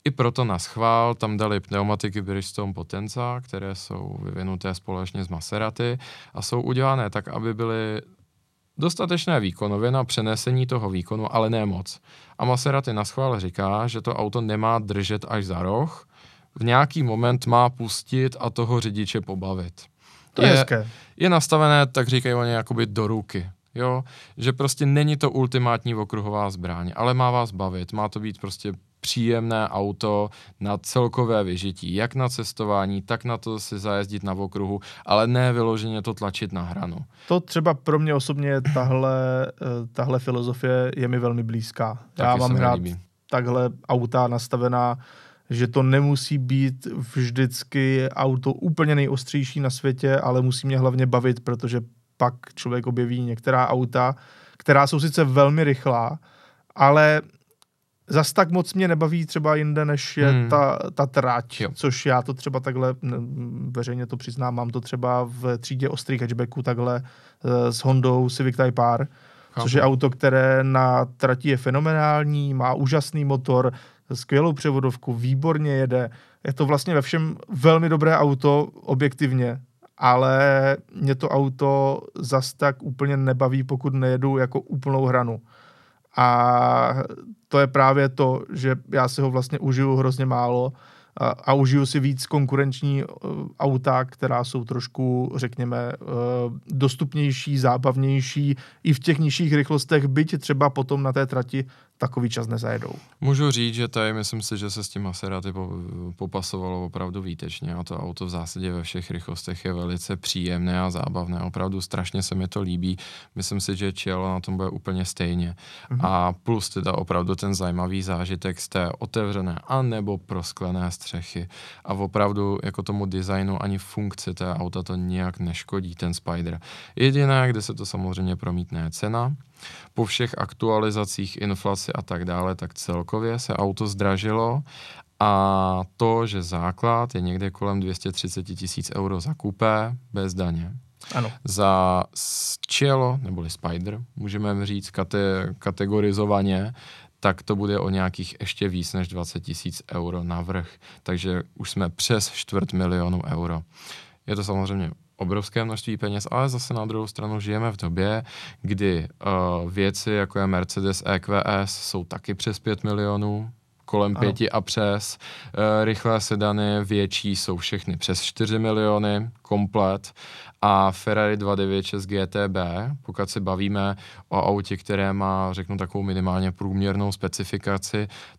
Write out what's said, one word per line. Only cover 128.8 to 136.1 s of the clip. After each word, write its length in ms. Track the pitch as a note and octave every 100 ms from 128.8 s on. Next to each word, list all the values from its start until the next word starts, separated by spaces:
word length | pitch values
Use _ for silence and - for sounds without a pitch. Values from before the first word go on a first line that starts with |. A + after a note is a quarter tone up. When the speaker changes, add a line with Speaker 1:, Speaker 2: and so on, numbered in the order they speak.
Speaker 1:
je 100 | D#2+
cena. 440 | - G#2+ A#2 B2+ D3 - - - - -
Po 100 | -
všech 300 | A2 - A#2 -
aktualizacích, 1000 | - - A2+ G#2+ G#2+ G#2+ G2+ - F#2+ -
inflaci 500 | G2+ F#2+ G2+ G2 -
a 100 | G#2
tak 220 | - F2
dále, 300 | F2+ F2+ F#2
tak 200 | F#2 F2+
celkově 640 | - - F2 F2 A2 A2+ A#2+
se 160 | - G#2
auto 300 | G2 G2 G#2
zdražilo. 760 | G2 G2+ F#2+ G#2+ A2 A#2 C3+ - - - - - -
A 640 | G#2 G2 G2 F#2+ F#2+ F#2 F#2 -
to, 300 | A2+